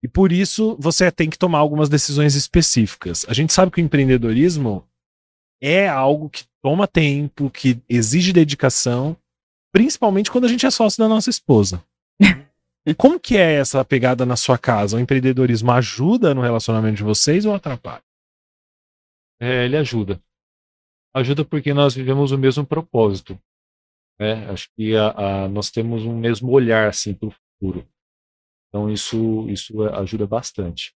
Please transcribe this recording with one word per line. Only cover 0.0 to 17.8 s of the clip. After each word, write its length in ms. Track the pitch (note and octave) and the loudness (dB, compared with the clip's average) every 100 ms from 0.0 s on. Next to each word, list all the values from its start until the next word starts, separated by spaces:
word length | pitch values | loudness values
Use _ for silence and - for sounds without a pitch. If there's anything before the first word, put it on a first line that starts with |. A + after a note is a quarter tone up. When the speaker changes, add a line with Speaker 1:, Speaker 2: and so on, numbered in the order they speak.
Speaker 1:
E 40 | A#2+ | -6
por 240 | - F#3+ | 2 2
isso 440 | F3 G3 - A3 A3+ | 4 0 0 -2 0
você 320 | D3 E3 F3+ | -2 2 0
tem 180 | - D#3+ | 2 -4
que 60 | - | 0
tomar 180 | F#3 D#3+ | 0 2
algumas 300 | D3+ D3 D3+ | 0 2 2
decisões 460 | D3 - C#3+ D3 C#3+ | 2 0 0 2 2
específicas. 880 | - F3 D#3+ - A2 - F2+ E2+ - | 2 2 2 2 0 -2 -8 -6 -4
A 60 | |
gente 180 | A2+ D#3 | -2 0
sabe 180 | - F#3 | 4 2
que 100 | F3 | 2
o 20 | |
empreendedorismo 1040 | E3 D3 C3+ B2+ A#2 A2+ E3 D#3+ B2+ F#2+ - _ _ _ _ _ _ _ | 0 2 2 2 2 2 2 2 -4 -4 -10 _ _ _ _ _ _ _
é 280 | C#3 F3 G3 | -2 0 0
algo 420 | C#3 C3+ D3+ D3+ | 0 0 0 -4
que 140 | - - _ | -14 -20 _
toma 240 | C#3 E3 G3+ | -2 0 0
tempo, 640 | - D3+ C#3 D3 - C#3 | 0 0 0 -4 -4 -6
que 300 | - C3+ A#2+ _ | -2 -2 -2 _
exige 420 | A#2+ A2 D3 F3+ | -2 2 2 4
dedicação, 840 | F3 D#3 C#3+ C3 - - A#2+ C#3 E3 _ _ _ _ _ | 4 2 2 0 0 -2 -2 -4 -8 _ _ _ _ _
principalmente 560 | G3 B3 - A3+ F#3+ G#3 | 0 2 2 0 0 0
quando 160 | B3+ B3 | 0 0
a 20 | |
gente 160 | A#3+ C4+ | 2 0
é 40 | |
sócio 300 | - A3 - | 0 0 2
da 80 | A3 | 2
nossa 200 | A3 A#3 | 2 0
esposa. 520 | - - A#2+ G2 F2+ - _ _ _ | -4 2 4 4 -2 -12 _ _ _
Speaker 2:
<laughs> 760 | G3 F3+ - _ _ _ - - | 4 4 -6 _ _ _ -6 4
Speaker 1:
Como 200 | C4+ F4 | 4 4
que 200 | - A3+ | 0 2
é 160 | E3+ | 4
essa 300 | D3 C3+ C3+ C3 | 2 0 -2 0
pegada 400 | C3+ B2+ B2 B2 | 0 2 0 -2
na 100 | B2 | -2
sua 220 | - B2 | 0 0
casa? 400 | - A2+ G2+ A2+ | 2 0 0 -2
O 20 | |
empreendedorismo 720 | B2 C3+ B2+ B2+ B2+ A2+ A#2 | 0 0 0 0 0 0 2
ajuda 600 | B2 A#2+ - D3 A#3 G3+ C3+ | 2 0 -2 0 2 2 0
no 60 | |
relacionamento 560 | B2 A#2 - A2+ A2 G#2 | 0 -2 -2 0 0 -2
de 60 | |
vocês 420 | G#2 G#2+ - E3 G#3 | -2 0 2 0 0
ou 80 | G3+ | -4
atrapalha? 480 | D#3 B2 | -6 -12